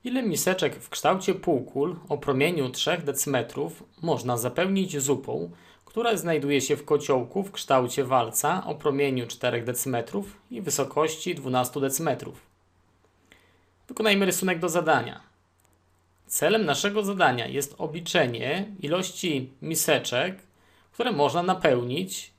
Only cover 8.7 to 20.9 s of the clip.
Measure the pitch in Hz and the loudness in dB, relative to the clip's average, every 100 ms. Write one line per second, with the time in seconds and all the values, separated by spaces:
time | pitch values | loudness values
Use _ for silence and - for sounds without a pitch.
8.7 | 151 151 139 139 127 117 - 123 120 113 | -2 0 2 0 0 -4 -2 -2 0 -2
9.7 | 117 139 120 113 202 196 - _ 240 170 | -4 -2 -2 -2 -6 -6 -16 _ -8 -4
10.7 | 135 135 147 160 156 180 151 131 127 123 | -2 0 0 0 -2 -6 -4 0 0 0
11.7 | 147 135 135 165 127 - - _ _ _ | -2 -2 0 -2 -4 -6 -14 _ _ _
12.7 | _ _ _ _ _ _ - _ _ _ | _ _ _ _ _ _ -20 _ _ _
13.7 | _ - - 220 196 190 175 190 170 175 | _ -14 -2 2 4 4 2 0 0 0
14.7 | 175 160 139 113 - - _ _ _ _ | 2 4 4 2 -10 -20 _ _ _ _
15.7 | _ _ _ _ _ - - 151 220 175 | _ _ _ _ _ -8 0 2 4 2
16.7 | 135 202 208 196 196 156 123 120 135 143 | 2 0 0 -2 2 2 2 -2 -4 -6
17.7 | - 160 165 170 180 131 117 123 175 202 | -6 -8 -6 0 2 2 0 -4 -4 -6
18.7 | 202 143 175 185 - 180 139 127 - 147 | -8 -2 -2 -2 -4 -2 -2 -4 -10 -4
19.7 | 160 - 135 - 120 175 190 _ _ _ | -2 2 2 2 -2 -2 -6 _ _ _
20.7 | _ _ | _ _